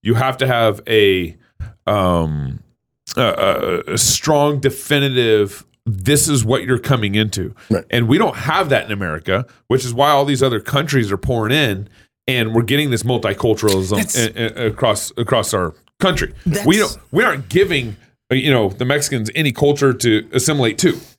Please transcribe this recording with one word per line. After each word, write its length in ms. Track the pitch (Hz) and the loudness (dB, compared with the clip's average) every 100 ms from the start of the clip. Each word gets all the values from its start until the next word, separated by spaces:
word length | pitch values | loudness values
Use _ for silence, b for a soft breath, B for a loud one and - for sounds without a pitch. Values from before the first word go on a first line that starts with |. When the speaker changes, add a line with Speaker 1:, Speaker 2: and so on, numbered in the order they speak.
Speaker 1:
You 140 | 113 113 | 0 0
have 220 | 131 131 | 0 0
to 100 | 131 | 0
have 340 | 120 113 104 - | 2 2 0 0
a, 500 | 110 101 95 85 - B B B B - | 4 4 2 -2 -10 B B B B -2
um, 760 | 104 92 87 80 76 67 55 _ _ _ _ - - | 2 2 2 0 -2 -6 -8 _ _ _ _ -10 0
a, 640 | 117 - 95 - - 87 - | 0 2 0 0 -2 -4 -4
a, 60 | |
a 40 | - | -2
strong, 600 | - - - 151 147 147 | 0 -2 2 2 2 2
definitive, 1040 | 135 - - 147 139 127 120 107 101 - - _ - | -2 -4 -2 0 2 2 4 4 2 -4 -20 _ -6
"This 420 | 98 92 143 151 | -4 2 2 2
is 160 | 139 107 | 0 2
what 180 | 123 | 0
you're 160 | 90 123 | 0 -2
coming 360 | - 131 104 101 | 0 0 0 0
into." 380 | 107 98 90 - B | 0 -2 -8 -10 B
Speaker 2:
Right. 140 | 95 - | -2 0
Speaker 1:
And 180 | 120 117 | -2 2
we 100 | 151 | 2
don't 180 | 208 - | 2 -2
have 320 | 123 165 170 | -4 -2 0
that 160 | 123 104 | 0 -2
in 60 | |
America, 520 | 104 92 78 - 95 - b b | -6 -4 -6 -2 -2 -4 b b
which 160 | 127 | -2
is 100 | 123 | 0
why 160 | 117 143 | 0 2
all 120 | 143 143 | 2 2
these 160 | 135 | 2
other 180 | 131 113 | 0 0
countries 500 | - 139 151 139 107 | -2 -2 0 0 0
are 60 | 98 | -2
pouring 340 | - 120 107 | -2 -2 0
in, 360 | 143 135 95 104 b b _ - | 0 0 -2 -8 b b _ -4
and 260 | 127 110 113 | -2 2 0
we're 60 | |
getting 300 | 113 143 147 | 2 0 0
this 120 | 117 | -2
multiculturalism 920 | 110 123 104 92 117 107 107 95 92 101 | 0 -2 -2 -2 0 0 0 0 0 -2
Speaker 3:
That's 200 | 98 127 | -2 0
Speaker 1:
in, 180 | 113 - | -2 -2
in, 200 | 113 110 113 | -6 -4 -4
across, 440 | 107 120 104 - - | 0 0 0 -4 -6
across 360 | 113 123 110 | -2 0 0
our 200 | 101 87 - _ _ | -2 -4 -8 _ _
country. 340 | 190 156 - - - | -2 -2 -6 -6 -4
Speaker 3:
That's 200 | 165 202 | 0 2
Speaker 1:
We 120 | 196 | 2
don't, 200 | 208 - _ | 2 -4 _
we 120 | 147 | 0
aren't 260 | 233 139 - | 0 -2 -2
giving, 480 | 175 190 160 117 104 b b _ | 0 2 0 -4 -10 b b _
uh, 40 | 131 | -2
you 160 | 135 | 2
know, 180 | 127 101 | 2 2
the 160 | 98 123 | -2 -2
Mexicans 440 | 147 143 127 107 - | 0 -2 -4 -4 -2
any 160 | 151 | -2
culture 420 | 117 143 143 139 | 2 0 4 2
to 360 | 123 120 107 - | 2 2 2 0
assimilate 460 | 131 131 147 117 - | -2 0 0 0 2
to. 180 | 175 - - | 0 0 -10